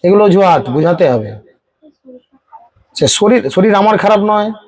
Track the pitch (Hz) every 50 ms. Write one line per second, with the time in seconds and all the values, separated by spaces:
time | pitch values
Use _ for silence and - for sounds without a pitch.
0 | - 175 196 208 208 202 180 190 196 180 170 143 - 123 123 151 156 170 175 170
1 | 185 143 123 117 107 104 104 104 - _ _ _ _ _ _ _ 311 311 269 _
2 | _ 262 254 247 _ _ _ _ _ _ - - - _ _ _ _ _ _ -
3 | 156 - - - 214 208 254 247 - 135 - 185 185 220 208 196 196 214 214 202
4 | - 202 214 208 202 208 214 208 208 220 220 - _